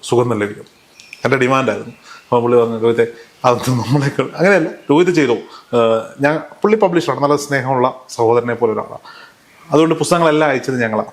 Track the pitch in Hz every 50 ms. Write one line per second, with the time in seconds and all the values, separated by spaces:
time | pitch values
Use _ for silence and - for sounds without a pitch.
0 | - - - 120 123 120 117 107 101 101 107 - - - _ _ _ _ _ _
1 | - - - - - 120 127 135 127 123 135 135 131 117 104 101 - - 120 _
2 | _ - - - - _ - 123 117 120 120 120 117 113 113 113 107 117 117 113
3 | 117 117 - - - - _ _ - 127 123 120 - 127 127 120 107 107 127 147
4 | 139 123 123 - 127 - - 147 160 190 202 180 160 175 - - - - 143 160
5 | 180 175 175 156 147 123 117 104 - - - - - _ - 120 117 113 113 113
6 | 110 - - - 139 143 156 156 151 - - - - 208 214 220 214 185 170 170
7 | 160 - 135 127 139 143 147 143 143 - 139 135 120 131 135 127 123 127 127 -
8 | - _ - - 117 110 117 120 117 120 117 104 120 113 107 107 - - - -
9 | _ - - - - - _ _ _ _ _ _ - - 147 147 160 160 160 156
10 | 151 - 180 175 170 160 151 151 156 151 135 131 123 - 131 123 120 113 110 107
11 | 101 -